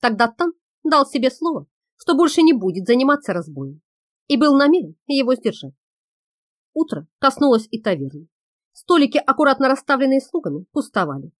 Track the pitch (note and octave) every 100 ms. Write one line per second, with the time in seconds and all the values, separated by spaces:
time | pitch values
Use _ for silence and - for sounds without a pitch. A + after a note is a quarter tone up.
0 | B3 G#3+ A#3 A3+ F4 E4+ _ _ D#4+ D4
1 | C#4 C#4+ B3 B3+ E4 C#4 C#3+ _ _ _
2 | - C#4+ E4 - D#4+ C4+ F#3 F3 F3+ A#3+
3 | C4+ C#4+ C#4+ F3+ D3+ C#3+ C#3 D3+ _ _
4 | _ _ _ C4+ D4+ C#4 C#4+ F4+ F#3+ E3
5 | _ C#4 B3 B3+ A3+ - C#3 C#3 _ _
6 | _ _ _ _ _ _ _ - D#4 -
7 | F3 _ C4+ C4 C#4+ A3+ A3 A3 A3 F3
8 | C3+ C#3+ E3 _ _ _ _ _ - F4
9 | C#4+ D4 - - D4+ C4+ C4+ C4+ - C#4
10 | C4+ C4+ C4 F4 D4 C#3+ F#3 - - -
11 | E3+ C#3 D3 _